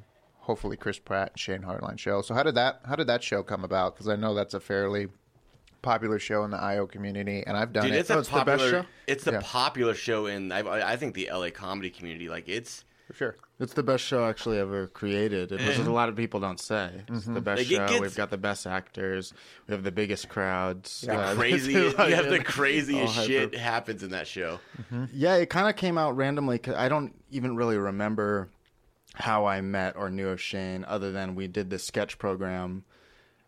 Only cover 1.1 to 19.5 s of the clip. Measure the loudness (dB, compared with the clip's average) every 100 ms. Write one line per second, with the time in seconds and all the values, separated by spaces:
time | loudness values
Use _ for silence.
1.1 | 0 0 -4 -6 -6 -4 -6 -6 -6 -2
2.1 | 0 0 2 2 4 2 0 -4 -2 2
3.1 | 2 2 -2 -2 -4 0 0 0 -2 -2
4.1 | 0 0 0 -2 -6 -2 0 2 0 -2
5.1 | -8 _ _ _ _ -20 _ 0 2 2
6.1 | 0 0 0 0 -2 -2 0 -2 -4 -6
7.1 | -4 -4 -4 -2 -2 0 2 2 2 2
8.1 | 2 2 2 4 4 4 2 0 -8 -4
9.1 | -2 0 0 0 2 2 2 2 2 0
10.1 | 0 0 -4 -2 -2 -2 0 0 0 -2
11.1 | -4 -4 -4 -4 -6 -8 -6 -6 -8 -12
12.1 | -10 -8 -8 -6 -8 -8 -14 -18 _ -20
13.1 | -6 -6 -6 -16 _ -4 0 2 2 2
14.1 | 2 2 0 0 0 0 -2 -4 -4 -2
15.1 | 2 2 0 -2 -2 0 2 2 4 2
16.1 | 2 -2 0 -2 -4 -2 -2 -2 -6 -8
17.1 | -6 -4 -2 0 0 2 2 4 2 2
18.1 | -2 -2 -2 -2 -2 -4 -6 -6 -6 -2
19.1 | -2 -6 -12 -20